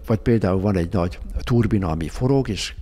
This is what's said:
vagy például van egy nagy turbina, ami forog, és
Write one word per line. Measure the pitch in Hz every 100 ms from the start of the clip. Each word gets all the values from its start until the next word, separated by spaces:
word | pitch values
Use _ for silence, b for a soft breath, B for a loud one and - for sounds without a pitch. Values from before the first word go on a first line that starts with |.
| -
vagy | 110
például | - 117 98 95
van | 101 92
egy | 85
nagy | 101 87 - - -
turbina, | - 120 104 110 92
ami | 80 78
forog, | - 127 139 123
és | 92 - -